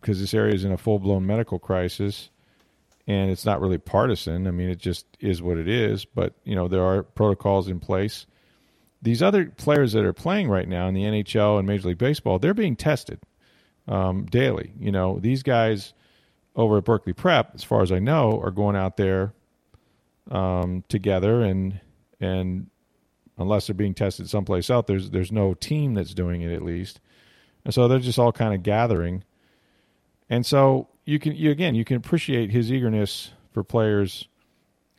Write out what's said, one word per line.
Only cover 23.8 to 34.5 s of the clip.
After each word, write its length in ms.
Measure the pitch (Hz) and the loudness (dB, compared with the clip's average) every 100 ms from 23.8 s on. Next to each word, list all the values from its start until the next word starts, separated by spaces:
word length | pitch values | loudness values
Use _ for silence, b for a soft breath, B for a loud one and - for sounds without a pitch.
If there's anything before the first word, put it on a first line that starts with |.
| 101 | -4
tested 340 | 90 98 - 87 | -2 -4 -4 -6
someplace 400 | 107 92 92 85 | -4 -2 -2 0
else, 160 | 123 107 | 0 0
there's, 240 | 95 98 | -2 -2
there's 220 | 95 92 | -4 -2
no 220 | 107 98 | 0 0
team 400 | 90 - 151 143 | -2 -4 -2 0
that's 180 | 104 80 | -2 -4
doing 300 | 92 87 87 | -4 -4 -4
it, 100 | 85 | -4
at 100 | 85 | -6
least. 380 | 85 87 92 - b b b b b b | -6 -6 -8 -14 b b b b b b
And 80 | - | -4
so 160 | 131 120 | 2 4
they're 120 | 131 | 4
just 180 | 123 127 | 0 2
all 140 | 120 | 2
kinda 260 | - 113 95 | 2 -2 0
gathering. 640 | 98 104 117 87 87 92 - _ _ _ _ _ _ _ _ _ - | 0 0 2 0 0 -4 -10 _ _ _ _ _ _ _ _ _ -4
And 160 | 120 | -2
so 440 | 123 139 135 131 - _ - | 2 6 6 4 -2 _ -4
you 120 | 147 | -2
can, 160 | 156 | -2
you, 160 | 147 151 | 0 2
again, 240 | 143 180 | 2 0
you 120 | 110 110 | 0 0
can 100 | 123 | -2
appreciate 540 | - 165 - 123 101 | 0 -2 0 0 2
his 200 | 120 117 | 0 0
eagerness 640 | 131 117 107 101 - - - _ | 0 0 0 0 -4 -14 -20 _
for 140 | 104 | -6
players, 640 | 92 117 110 104 95 - - _ _ | -2 2 2 2 0 -4 -18 _ _